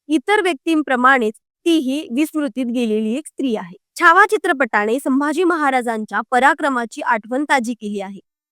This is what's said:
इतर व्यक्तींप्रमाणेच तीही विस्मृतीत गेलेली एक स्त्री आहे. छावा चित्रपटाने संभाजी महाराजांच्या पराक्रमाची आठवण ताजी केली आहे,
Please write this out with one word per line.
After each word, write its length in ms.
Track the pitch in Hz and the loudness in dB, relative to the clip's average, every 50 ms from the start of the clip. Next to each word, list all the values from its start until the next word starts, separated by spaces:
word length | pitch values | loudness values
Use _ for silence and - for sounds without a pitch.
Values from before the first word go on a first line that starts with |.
| _ - | _ -2
इतर 320 | 294 302 - - 415 427 | -2 -2 0 0 0 2
व्यक्तींप्रमाणेच 920 | 381 359 330 - - 339 320 311 277 - 262 247 247 262 269 254 226 214 - _ _ _ _ _ - | 2 0 -2 -2 -2 0 0 0 0 0 0 2 4 4 4 4 2 -2 -4 _ _ _ _ _ 0
तीही 420 | 339 330 311 262 254 269 302 320 - 233 | 2 2 2 0 -2 -4 -4 -6 -4 -2
विस्मृतीत 500 | 269 311 - - 311 294 269 - 254 262 | -2 -2 -2 -2 -4 -4 -4 -4 -4 -4
गेलेली 480 | 240 233 254 240 220 214 214 220 214 226 | -4 -2 -2 0 0 0 0 -2 -2 -4
एक 140 | 294 302 | -4 -6
स्त्री 280 | - - - 269 262 220 | -10 -8 -6 -4 -2 -4
आहे. 200 | 196 185 170 185 - _ _ - - | -4 -6 -10 -16 -20 _ _ -4 2
छावा 260 | 330 339 330 381 415 | 4 4 6 6 4
चित्रपटाने 720 | 427 427 330 - 359 339 262 269 226 - 208 208 220 226 277 | 4 2 0 0 0 0 0 0 0 0 0 0 0 0 -2
संभाजी 440 | - 294 254 269 294 302 294 311 370 | 0 0 0 0 0 0 0 0 0
महाराजांच्या 760 | 330 349 311 302 269 269 254 226 233 226 220 214 - 202 208 226 - | 0 0 0 0 0 0 0 -2 -2 -4 -6 -6 -6 -6 -6 -4 -2
पराक्रमाची 680 | 254 247 254 285 320 - 311 285 269 240 233 220 - 294 | 0 2 4 4 2 2 0 -2 -2 -2 -4 -6 -8 -6
आठवण 420 | 294 - 240 220 - 214 254 269 302 | -2 -2 -2 -2 -2 -4 -4 -4 0
ताजी 300 | 285 302 269 226 240 240 | 0 0 0 0 -2 -6
केली 260 | - 214 208 208 196 | -8 -8 -8 -8 -8
आहे, 180 | 190 196 196 190 - _ _ _ _ _ | -10 -12 -14 -18 -20 _ _ _ _ _